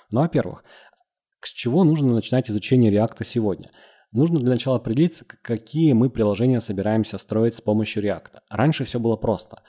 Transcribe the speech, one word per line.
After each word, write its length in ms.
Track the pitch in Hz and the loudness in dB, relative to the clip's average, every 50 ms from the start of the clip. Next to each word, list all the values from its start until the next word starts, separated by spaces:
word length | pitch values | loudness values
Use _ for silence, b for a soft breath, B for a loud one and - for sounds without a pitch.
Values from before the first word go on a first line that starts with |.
| b b | b b
Ну, 80 | 101 120 | -2 0
во-первых, 460 | 156 170 - 135 104 87 - - B B B B B B B B _ _ _ _ _ _ _ - | 0 0 0 -2 -2 -2 -8 -16 B B B B B B B B _ _ _ _ _ _ _ -14
с 140 | - - - | -14 -14 -10
чего 320 | - - 120 131 180 190 | -6 -4 0 2 4 4
нужно 280 | 151 160 151 139 127 117 | 4 4 2 2 2 2
начинать 360 | 113 - - 127 131 127 - | 0 0 0 -2 -2 -2 -2
изучение 420 | 104 104 - - 127 127 117 107 | -6 -4 0 2 4 4 6 6
React 320 | 98 104 113 113 - - - | 4 2 0 0 -4 -8 -8
сегодня? 480 | - - 120 110 101 90 - - - b b b b b b b b | -4 -4 -2 -2 -2 -4 -6 -10 -20 b b b b b b b b
Нужно 280 | 107 113 151 170 170 147 | -2 0 0 2 0 0
для 100 | 120 123 | 0 0
начала 280 | 127 117 - 135 127 | 0 0 0 -2 -2
определиться, 460 | 117 - 117 113 135 170 175 - - - | -2 -2 -2 0 0 0 0 -2 -6 -18
к-, 140 | _ - _ | _ -20 _
какие 520 | - - 117 107 - - - 160 165 151 123 | -8 -6 -6 -6 -6 -6 -2 2 4 4 4
мы 160 | 110 123 135 | 4 4 2
приложения 500 | - 113 107 104 101 95 123 131 127 117 | 0 0 0 0 0 2 2 2 2 0
собираемся 580 | - - 101 95 98 107 110 113 104 - - | -2 -4 -4 -2 -2 0 0 0 0 -2 -6
строить 380 | 95 - - 104 110 113 117 113 | -12 -8 -4 0 0 0 0 0
с 60 | - | -2
помощью 420 | - 107 107 110 107 - - 107 101 | -2 0 0 0 0 -2 -4 -4 -4
React. 380 | 104 90 - - - _ - _ - | -4 -4 -6 -8 -20 _ -20 _ -10
Раньше 340 | 104 101 123 156 156 - 127 | -2 0 0 0 0 0 -4
все 160 | - - 120 | -6 -4 -2
было 160 | 113 117 110 | 0 0 -2
просто. 460 | - - 117 101 - - - - - b | 0 0 -2 -2 -2 -6 -16 -20 -20 b